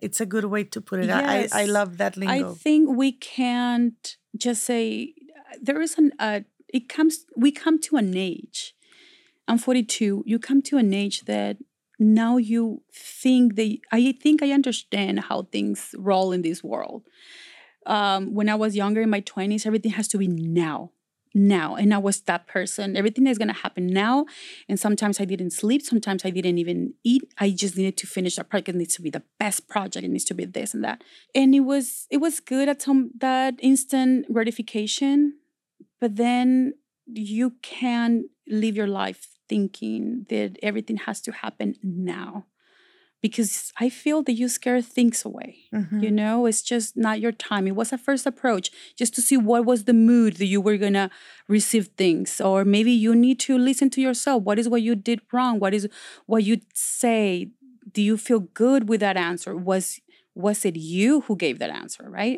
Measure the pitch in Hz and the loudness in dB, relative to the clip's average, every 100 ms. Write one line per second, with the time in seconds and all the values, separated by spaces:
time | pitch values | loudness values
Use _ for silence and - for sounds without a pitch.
0 | 208 - 208 214 208 208 208 226 - 190 | -8 -6 -4 -2 -2 -4 -4 -10 -8 -4
1 | 180 190 - - 214 208 208 208 202 175 | 0 0 0 0 0 0 0 0 -2 -2
2 | 202 196 196 269 - 170 302 302 302 254 | -4 -2 -2 -2 -4 -4 2 4 4 2
3 | 269 262 - - 247 240 247 240 240 226 | 0 -2 -10 -4 -2 0 0 0 0 -2
4 | - - _ 220 240 226 - 233 226 214 | -14 -18 _ -6 -4 -2 -2 -2 -2 -4
5 | 269 - 277 - - - 247 294 320 - | -8 -14 -20 -20 -20 -8 -4 -2 -2 2
6 | 294 - 214 208 - _ - 262 247 - | 2 2 -2 -4 -8 _ -6 -6 -4 2
7 | 311 311 - - 285 285 320 311 - 294 | 2 2 -8 2 2 2 0 0 2 0
8 | 196 185 190 - - - - _ _ _ | 0 0 -4 -6 -12 -14 -14 _ _ _
9 | - _ _ _ - 233 254 254 220 - | -20 _ _ _ -2 0 2 0 0 -2
10 | 208 196 - 233 - 277 269 285 208 196 | -2 -2 -2 -4 2 2 2 2 2 2
11 | 202 - - 208 104 202 - _ _ _ | -2 -6 -4 -4 -4 -6 -14 _ _ _
12 | 214 220 226 247 214 233 226 - - - | 4 6 4 2 2 0 -2 -6 -14 -20
13 | - - 254 254 240 202 214 214 - 226 | -20 -4 2 4 4 4 -2 -4 -2 2
14 | 254 254 302 302 277 277 262 220 - 202 | 2 2 2 4 4 2 2 -2 -6 -4
15 | 196 196 - - 196 202 208 202 - - | -2 -4 -4 -6 -4 -4 -4 -6 -10 -8
16 | 196 190 190 180 165 180 - 113 - 220 | 0 2 2 0 -2 -6 -8 -8 -8 -12
17 | - _ - - - - - _ - 214 | -18 _ -20 -20 -20 -20 -20 _ -2 0
18 | 202 190 196 208 208 214 214 202 202 214 | 2 0 -2 0 0 2 0 0 0 2
19 | 220 202 196 - 196 208 214 220 220 202 | 2 0 -4 -6 -2 -2 0 0 0 -4
20 | 208 196 190 165 165 165 165 147 - _ | -4 -2 0 -2 -2 0 -2 -4 -10 _
21 | _ _ _ 202 202 190 156 - 208 202 | _ _ _ 4 4 4 0 2 2 4
22 | 196 196 - 170 - 190 180 - 196 190 | 0 -2 -2 -4 -2 -4 -4 -6 -4 0
23 | 202 214 269 220 214 208 214 - 180 190 | 0 2 2 2 -2 -4 -6 -4 0 2
24 | 214 269 302 - - - - 196 208 208 | 2 2 0 -8 -20 -20 -6 -2 0 0
25 | 208 202 196 190 180 - 214 285 - 233 | 0 -2 -4 -4 -4 -2 0 0 2 -2
26 | - 190 190 180 180 175 170 175 - - | 0 -4 -4 -2 0 0 0 -2 -4 -2
27 | 233 254 - - 202 180 196 190 190 185 | 2 2 0 -2 0 0 -4 -2 -2 -2
28 | - - 180 175 - 202 185 180 165 - | -8 -4 -4 -4 -4 -4 -2 -4 -4 -4
29 | 160 143 - _ 208 - - 208 190 180 | -6 -8 -12 _ -4 -4 -4 -6 -4 -6
30 | 180 190 - 180 180 185 - - - - | -4 -4 -4 -6 -6 -6 -6 -6 -6 -8
31 | _ - _ 277 269 277 262 277 247 - | _ -20 _ 2 6 6 4 0 -2 -10
32 | - 285 320 - - 262 277 285 - 269 | -4 -2 0 -4 -4 0 0 -2 2 2
33 | 240 233 262 262 262 247 262 269 - 269 | 2 -2 -2 0 -2 0 2 2 2 0
34 | 254 254 - 233 226 233 220 214 214 - | 2 2 0 0 0 -4 -8 -6 -4 -2
35 | 277 285 294 285 _ _ _ _ _ _ | 2 2 2 -2 _ _ _ _ _ _
36 | 233 208 240 247 254 254 254 - _ _ | -4 0 0 2 2 2 0 -4 _ _
37 | - 226 202 214 254 247 - - 247 240 | -16 -12 -6 -2 -2 -4 -16 -6 -2 0
38 | 233 233 - _ - 214 220 208 202 196 | 2 0 -2 _ -6 -2 0 -2 -2 -2
39 | 190 190 - _ _ 214 190 - - 110 | -4 -6 -18 _ _ -2 -2 -4 -8 -6
40 | 220 247 - 220 202 185 208 208 220 214 | -6 -8 -6 -4 -4 -4 -6 -6 -6 -6
41 | - 208 - - 220 - 208 - 190 175 | -6 -10 -12 -10 -12 -6 -6 -6 -8 -6
42 | 180 180 185 202 - _ _ _ _ _ | -6 -8 -12 -14 -16 _ _ _ _ _
43 | _ _ 220 233 208 - - - 247 - | _ _ -4 -2 -2 -4 -10 -4 -4 -2
44 | 294 311 277 233 247 - 247 247 240 - | -2 0 0 -2 -2 -2 0 0 0 2
45 | 240 226 220 202 - - _ 214 170 208 | 2 2 -6 -12 -16 -20 _ -6 -4 -2
46 | 214 214 214 233 233 214 - 240 220 - | 0 2 2 2 2 0 -2 -4 -4 -2
47 | 220 220 233 220 - 208 190 190 226 254 | -2 0 -2 -4 -4 -2 -2 -2 -4 -4
48 | - 277 277 247 240 202 - - - - | -2 -2 -2 -2 0 0 -4 -12 -20 -4
49 | 240 - 226 269 214 233 233 247 208 226 | -4 0 2 2 4 2 4 2 4 6
50 | 226 240 220 170 196 202 196 208 202 196 | 8 6 4 2 0 2 2 2 2 2
51 | 190 - - - - 208 208 226 185 - | 0 -6 -20 -20 0 2 4 0 -2 2
52 | 185 165 190 - 190 190 196 202 226 240 | 2 2 -2 -2 2 4 4 4 4 4
53 | 220 233 247 262 - 262 254 262 269 269 | 4 6 4 2 2 2 2 4 2 2
54 | 262 240 - 254 196 208 233 240 226 226 | 0 0 0 0 2 0 2 0 0 0
55 | 214 233 - 247 254 220 190 208 208 - | 0 -4 -2 -2 0 0 0 0 -4 -10
56 | - - - 226 202 233 - - - - | -20 -20 0 0 2 0 -2 -8 -6 -2
57 | 240 226 202 180 190 - - _ 208 - | 0 2 0 -2 -6 -14 -20 _ -10 -2
58 | 208 220 - 233 175 - 240 277 214 226 | 0 0 2 0 0 0 2 4 2 0
59 | 202 185 175 175 - 160 185 190 180 - | 0 0 -2 -4 -8 -8 -2 -2 -2 -10
60 | _ _ _ - 196 208 202 165 156 180 | _ _ _ -4 -2 0 -2 -4 -6 0
61 | 220 302 - 190 160 120 82 71 - - | 4 2 2 -2 -2 -2 -6 -8 -14 -16
62 | - 185 220 | -12 -4 -4